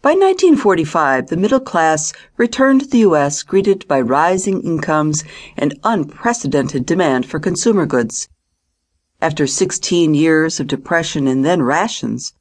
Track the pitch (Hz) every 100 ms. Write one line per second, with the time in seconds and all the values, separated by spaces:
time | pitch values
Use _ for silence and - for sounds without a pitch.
0 | 269 359 381 370 359 294 208 180 151 170
1 | 147 131 127 165 208 262 262 180 160 156
2 | - - - - 240 233 269 269 269 240
3 | 208 156 143 147 - 190 135 196 - 135
4 | 120 135 165 185 196 190 - 160 147 156
5 | 151 151 - - - - - - 220 220
6 | - - 233 233 139 139 127 135 - 175
7 | 165 131 - 156 185 175 240 208 147 135
8 | 113 - - _ _ _ _ _ _ _
9 | _ _ 160 156 139 - 185 - - 175
10 | 160 147 160 160 156 - 151 165 - 170
11 | 160 156 135 131 143 180 123 151 226 -
12 | 120 120 - _